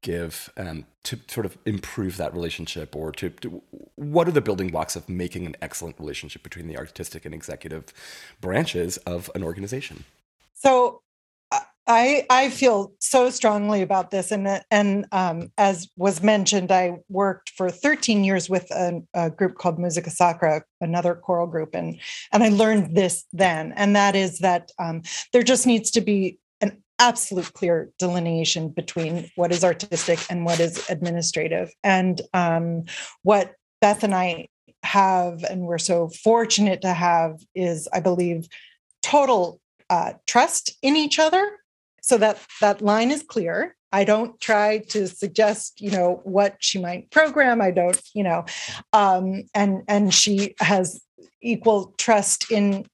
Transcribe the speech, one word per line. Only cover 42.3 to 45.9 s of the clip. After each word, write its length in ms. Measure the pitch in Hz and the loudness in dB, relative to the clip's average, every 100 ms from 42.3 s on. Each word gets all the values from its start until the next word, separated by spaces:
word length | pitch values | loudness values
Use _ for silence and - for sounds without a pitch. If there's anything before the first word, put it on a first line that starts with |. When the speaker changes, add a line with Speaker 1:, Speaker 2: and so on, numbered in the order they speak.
| 196 - - | 0 -8 0
Speaker 2:
that 200 | 208 202 | 0 2
line 300 | 208 214 240 | 2 2 2
is 140 | 294 | -2
clear. 500 | - 233 170 175 349 - _ | -4 -4 -2 -2 -4 -8 _
I 120 | 196 | 0
don't 360 | 202 214 233 - | 2 2 0 -6
try 380 | - 214 208 214 214 | 0 2 2 0 -2
to 180 | 214 185 | -4 -4
suggest, 720 | - 202 - 214 214 - - | -6 -4 2 2 2 -8 -10
you 100 | 202 | -4